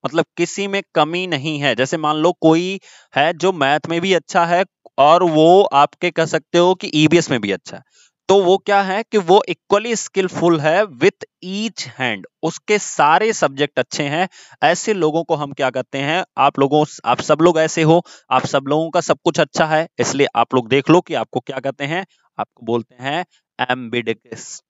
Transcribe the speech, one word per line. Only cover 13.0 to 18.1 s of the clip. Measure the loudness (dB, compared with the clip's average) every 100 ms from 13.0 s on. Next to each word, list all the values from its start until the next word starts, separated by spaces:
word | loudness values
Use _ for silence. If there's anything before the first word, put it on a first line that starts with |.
| 2 4 2
सब्जेक्ट | 0 -2 -2 -4 -2
अच्छे | -4 -4
हैं। | -4 -2 -4 -6 -20 0
ऐसे | 0 2 -2
लोगों | 0 0 -2
को | -2 -4
हम | -4
क्या | -4 -4
कहते | -4 -8 -6
हैं? | -4 -4 -4 0
आप | 0 2
लोगों, | 2 2 0 -4 -4
आप | -2
सब | 0 2
लोग | 4 2
ऐसे | -2 0
हो, | 2 2 0